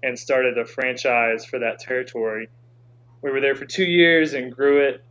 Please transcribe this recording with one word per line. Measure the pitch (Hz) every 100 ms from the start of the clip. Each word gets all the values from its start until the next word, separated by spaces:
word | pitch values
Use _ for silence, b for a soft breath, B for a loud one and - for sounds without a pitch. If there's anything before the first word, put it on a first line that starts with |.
and | 135 120
started | - 135 127 120
a |
franchise | 117 - 127 123 135 120 117 113
for | - 127
that | 117 113
territory. | - 127 127 120 110 110 113 _ _ _ _ _ _ _
We | 143
were | 135
there | 139
for | 139 139
two | -
years | 180 175 170 165 160
and | 139 127
grew | 123 143 143
it | 139 127 _